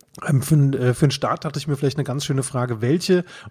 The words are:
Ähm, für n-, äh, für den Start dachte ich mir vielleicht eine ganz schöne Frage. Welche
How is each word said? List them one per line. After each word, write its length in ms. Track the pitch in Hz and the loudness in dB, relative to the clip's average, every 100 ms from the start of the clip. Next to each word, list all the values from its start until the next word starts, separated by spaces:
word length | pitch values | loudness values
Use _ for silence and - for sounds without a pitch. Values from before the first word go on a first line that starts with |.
| _ - - | _ -10 0
Ähm, 140 | 135 | 0
für 140 | - 156 | 4 4
n-, 180 | 139 | 4
äh, 200 | 135 123 120 | 2 0 2
für 100 | 143 | 2
den 40 | |
Start 340 | - 110 123 156 | 2 -2 -4 -6
dachte 140 | 143 | -6
ich 80 | 151 | -6
mir 80 | 139 | -2
vielleicht 200 | 143 143 | -2 -2
eine 60 | |
ganz 220 | 127 135 - | -4 -4 -2
schöne 160 | 135 | -2
Frage. 400 | 131 123 123 113 | -2 -4 -4 -2
Welche 420 | 120 175 - 180 175 - - | 0 0 2 0 0 -12 -12